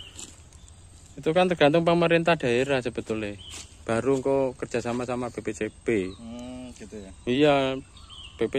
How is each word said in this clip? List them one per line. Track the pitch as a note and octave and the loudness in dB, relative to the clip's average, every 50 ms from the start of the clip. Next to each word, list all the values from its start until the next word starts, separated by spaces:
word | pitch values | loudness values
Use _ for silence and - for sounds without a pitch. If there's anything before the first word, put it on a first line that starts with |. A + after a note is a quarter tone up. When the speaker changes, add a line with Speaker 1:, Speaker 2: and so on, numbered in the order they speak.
| - - - - - - - - - - - - - - - - - - - - - - - | -18 -18 -16 -18 -18 -18 -18 -20 -20 -20 -20 -20 -20 -20 -20 -20 -20 -20 -20 -20 -20 -20 -12
Speaker 1:
Itu | C3+ C#3 D#3 | -4 -2 2
kan | D#3+ F3+ F#3 | 4 4 4
tergantung | F#3 F3+ - - F3+ E3 E3+ | 4 4 4 4 6 6 4
pemerintah | E3+ E3+ E3+ F3 E3+ E3 E3+ E3 E3 E3+ E3+ | 4 4 4 4 4 4 4 4 4 4 2
daerah | D#3 - B2 A#2 A#2+ C3+ C#3 C#3 C3 | 2 2 2 2 2 2 2 0 0
sebetulnya. | A#2+ B2 A2+ A#2 A2 - A2+ A2 G#2+ G2+ G2+ G2 - - - - - - - - | -2 -2 -6 -6 -4 -4 -4 -4 -4 -6 -8 -10 -14 -16 -16 -16 -16 -18 -20 -10
Baru | - - A2+ A#2 A#2 C3 C#3 C3 | -4 -2 -2 0 2 2 2 2
kok | B2+ C#3 C#3 C#3 C3+ C3 B2 | 2 2 2 2 2 0 -2
kerjasama | - C3 A#2 - A#2+ G#2+ A#2+ A#2 B2 | -6 -8 -4 -4 -4 -2 -2 -4 -4
sama | B2 B2 B2 B2 B2 A#2+ | -4 -4 -4 -4 -6 -6
B | - - | -8 -8
P | G#2+ A2+ | -6 -6
C | G#2 - G#2+ | -4 -4 -6
P. | G#2+ - - - - A#2 G2+ F#2 F#2 | -6 -8 -6 -2 0 0 0 0 -2
Speaker 2:
Hmm, | G2 F#2+ - - A#2 A#2+ B2 B2 B2+ B2+ B2+ B2 A#2 | -6 -10 -14 -14 -12 -12 -12 -12 -12 -12 -14 -14 -16
gitu | - A2+ F#2+ A2 | -16 -16 -14 -14
ya. | G#2+ G2 F#2+ G2 - - | -14 -14 -14 -16 -8 -4
Speaker 1:
Iya, | A#2+ B2 C#3 D3 D3 C#3+ C#3 C3+ C3 C3 C3+ C#3 - - - - - - - - - - | 0 2 4 6 6 6 4 2 0 -2 -4 -8 -14 -20 -20 -20 -20 -18 -18 -18 -12 -6
B | - A2+ | -4 -4
P | A2 - | -2 -2